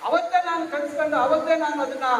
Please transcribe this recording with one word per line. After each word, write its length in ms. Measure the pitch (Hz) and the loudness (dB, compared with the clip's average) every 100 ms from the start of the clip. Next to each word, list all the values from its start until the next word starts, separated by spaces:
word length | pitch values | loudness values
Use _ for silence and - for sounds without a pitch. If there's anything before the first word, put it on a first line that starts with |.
| 214 | 2
ಅವತ್ತೇ 320 | 330 339 359 349 | 0 2 0 0
ನಾನು 160 | 330 330 | -2 -4
ಕನ್ಸ್ಕೊಂಡು 440 | 285 294 294 302 294 | -4 -6 -2 0 2
ಅವತ್ತೇ 380 | 254 311 320 330 | 2 2 2 0
ನಾನು 260 | 302 294 | 0 -2
ಅದನ್ನ 240 | 269 269 262 240 | -4 -2 0 0